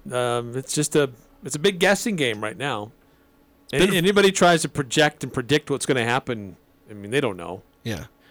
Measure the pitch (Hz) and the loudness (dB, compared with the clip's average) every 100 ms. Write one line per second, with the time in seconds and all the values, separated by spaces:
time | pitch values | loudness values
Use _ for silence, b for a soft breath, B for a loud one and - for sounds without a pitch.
0 | - 127 123 120 120 123 135 - 147 156 | -8 -2 -2 -2 -4 -8 -6 -4 0 2
1 | 143 120 _ _ 147 147 180 185 185 196 | 0 -2 _ _ -10 -2 -2 0 2 2
2 | 247 190 135 104 107 110 139 113 107 - | 0 -2 -2 -2 -6 -6 -6 -6 -8 -14
3 | _ b b b _ _ - 135 185 190 | _ b b b _ _ -4 2 2 4
4 | 175 202 196 190 180 165 151 - 135 151 | 2 6 4 6 6 6 2 -6 -2 2
5 | 151 - 135 - 120 147 - 135 - 135 | 2 2 -8 -6 0 0 0 -4 0 0
6 | 117 127 - 117 101 87 _ _ - 107 | 2 -2 -2 -8 -10 -16 _ _ -20 -16
7 | 101 131 135 92 85 92 - _ - 98 | -4 -2 -2 -4 -10 -12 -14 _ -8 -8
8 | - _ b | -10 _ b